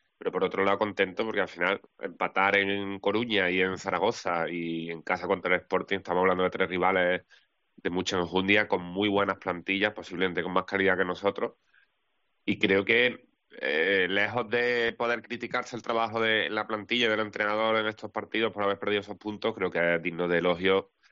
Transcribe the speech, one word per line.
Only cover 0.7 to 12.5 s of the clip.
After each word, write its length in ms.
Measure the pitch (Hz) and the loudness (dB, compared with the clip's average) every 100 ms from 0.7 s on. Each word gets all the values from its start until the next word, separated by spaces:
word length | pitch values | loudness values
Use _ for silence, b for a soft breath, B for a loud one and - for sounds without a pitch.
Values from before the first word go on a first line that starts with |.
| 98 | 2
contento 460 | 104 98 95 87 | 0 0 -2 -2
porque 160 | 110 104 | -4 -2
al 40 | 95 | -4
final 320 | 87 90 98 - _ | 0 0 0 -6 _
empatar 560 | 92 85 90 - 98 101 | -12 -4 -2 2 4 4
en 420 | 98 101 98 98 | 2 -2 -4 -4
Coruña 500 | 101 104 120 101 90 | 0 0 0 2 2
y 120 | 90 | 2
en 180 | 92 92 | 0 -2
Zaragoza 680 | 95 90 101 - 92 87 82 | -4 0 0 0 -2 -2 -2
y 420 | 85 85 82 82 | -4 -4 -4 -6
en 120 | 82 | -8
casa 260 | - 87 87 | -4 -4 0
contra 260 | 90 90 | -2 0
el 60 | 90 | -2
Sporting, 380 | - 92 95 98 | 0 -4 -2 -4
estamos 240 | 92 90 | 0 2
hablando 200 | 92 90 | 4 4
de 80 | 90 | 0
tres 180 | 92 92 | 0 -2
rivales 540 | 90 90 95 90 90 - b b _ _ - | 2 2 4 2 0 -4 b b _ _ -10
de 140 | 87 | -4
mucha 280 | 87 90 92 | -2 0 0
enjundia, 480 | 87 90 95 104 107 | 0 0 2 2 2
con 160 | 95 | -2
muy 260 | 90 90 104 | -2 -2 2
buenas 300 | 101 98 92 | 2 2 -2
plantillas, 540 | 95 87 87 98 104 | -4 -6 -4 -2 -2
posiblemente 500 | 104 85 87 92 87 | -2 -8 -2 -2 -2
con 100 | 87 | -2
más 120 | 90 | -2
calidad 340 | 87 98 95 92 | 0 2 2 2
que 60 | |
nosotros. 480 | 92 87 101 - 117 - _ _ _ _ _ _ _ _ | 0 -2 -2 -2 -4 -8 _ _ _ _ _ _ _ _
Y 140 | - | -4